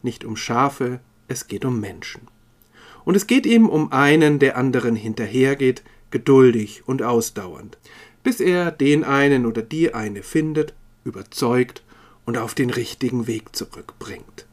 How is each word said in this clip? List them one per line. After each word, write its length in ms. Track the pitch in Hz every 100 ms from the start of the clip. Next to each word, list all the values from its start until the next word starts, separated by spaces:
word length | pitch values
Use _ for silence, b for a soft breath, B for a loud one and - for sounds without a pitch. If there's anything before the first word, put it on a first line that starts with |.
nicht 220 | 127 -
um 120 | - 110
Schafe, 600 | - 120 135 - 123 123 _ _ _
es 200 | 127 -
geht 180 | 98 135
um 140 | 120
Menschen. 420 | 101 90 - - - _ _ _ b b b b
Und 100 | -
es 120 | 190 -
geht 180 | 254
ihm 240 | - 233 220
um 240 | 156 151
einen, 460 | 135 143 156 151 147
der 180 | 131 127
anderen 400 | 131 123 117 110
hinterhergeht, 840 | 110 107 107 120 131 139 131 123 b b _
geduldig 720 | 120 - 135 127 117 104 - -
und 160 | 131
ausdauernd, 760 | 117 117 113 - 95 80 - - B B B B
bis 180 | 262 233
er 300 | 180 180 170
den 340 | 165 139 147
einen 400 | 135 139 143 135
oder 160 | 120 113
die 320 | 110 156 165
eine 300 | 117 107 101
findet, 500 | - 160 156 156 151 - _ _
überzeugt 800 | - - 101 - 123 123 123 - b b b b
und 140 | - 120
auf 160 | 113
den 160 | - 127
richtigen 560 | 117 113 - 127 123 117
Weg 280 | 110 -
zurückbringt. 920 | - - - - - - - - - -